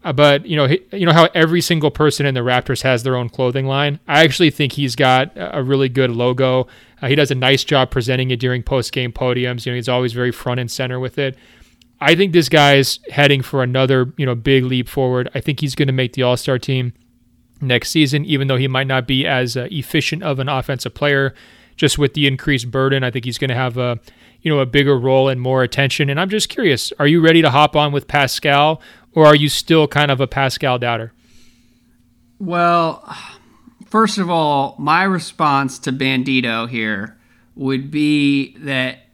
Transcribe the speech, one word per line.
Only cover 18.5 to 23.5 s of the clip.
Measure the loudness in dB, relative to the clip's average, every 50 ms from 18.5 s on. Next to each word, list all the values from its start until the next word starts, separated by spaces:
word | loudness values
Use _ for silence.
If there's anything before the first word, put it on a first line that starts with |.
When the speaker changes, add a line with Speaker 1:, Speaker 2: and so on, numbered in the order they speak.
| 0
Speaker 1:
he | 0 0
might | -2 -2 -2 -2
not | 0 -2 -2 0
be | 0 -2 -2 0
as, | 0 0 -2 -2 -2 -4
uh, | -8 -8 -6
efficient | -8 -10 -8 -2 -2 -2 -2 -2 -6 -6
of | -6 -6 -4
an | -4 -4
offensive | -4 -4 -4 -4 -6 -8 -8 -8 -12 _
player, | -4 -2 0 0 0 0 -2 -6 -10 -20 -20 -20 _ _ _ _
just | 0 0 0 2
with | 0 -2 -2 0
the | 2 0
increased | 2 0 0 -2 -2 -2 -2 -2 -4
burden. | -2 -2 0 0 0 0 -2
I | -4
think | -4 -6 -6
he's | -6 -6 -4
gonna | -4 -4